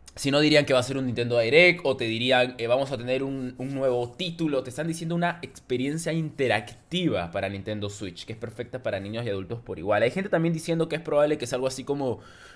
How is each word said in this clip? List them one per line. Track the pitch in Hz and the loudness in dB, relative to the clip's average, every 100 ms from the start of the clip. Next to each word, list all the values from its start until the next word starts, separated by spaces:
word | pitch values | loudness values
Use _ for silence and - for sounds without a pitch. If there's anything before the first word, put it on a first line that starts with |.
| - | -20
si | - 139 | -6 0
no | 143 | 4
dirían | 151 147 | 6 6
que | 139 | 6
va | 127 | 4
a | |
ser | 120 135 | 2 -2
un | |
Nintendo | 131 120 120 120 | -2 -2 0 0
Direct | 113 143 180 175 | 4 8 8 6
o | 139 | 0
te | 127 117 | 0 -2
dirían, | 113 127 127 127 - | 0 4 4 4 0
eh, | 113 | 0
"Vamos | 127 135 | 2 0
a | 131 | -4
tener | 123 131 | -2 -2
un, | 135 135 127 120 | -2 -6 -8 -8
un | 127 | -8
nuevo | 139 135 123 120 | -2 0 0 -2
título". | - 180 165 160 139 | -6 -6 -2 0 0
Te | 123 | -2
están | 120 160 | -4 -6
diciendo | 165 165 | -4 -4
una | 170 170 170 | 0 0 -2
experiencia | - - - 127 135 156 165 | -10 -12 -4 -2 -2 -4 -2
interactiva | 160 156 - 131 107 113 - - - 170 101 85 | -2 -2 0 2 2 -2 -14 -6 -2 0 0 -2
para | 98 95 | -4 -4
Nintendo | 98 98 107 101 | -4 -6 -6 -6
Switch, | 101 98 85 | -8 -10 -10
que | - | -14
es | 110 | -12
perfecta | 113 - 117 127 | -12 -10 -10 -8
para | 123 101 | -6 -6
niños | 98 113 120 | -4 -6 -4
y | |
adultos | 98 92 117 | -4 -6 -10
por | - - | -10 -6
igual. | 90 104 | 0 4
Hay | 113 | 4
gente | 180 196 | 2 0
también | 170 165 | 2 2
diciendo | 165 - 165 160 | 0 -2 -2 0
que | 151 | -2
es | |
probable | 165 147 147 151 | 0 2 4 2
que | 120 | -2
sea | 123 | -2
algo | 131 | -2
así | 131 | -4
como | 123 143 131 107 - - - | -4 -2 -2 -4 -10 -20 -20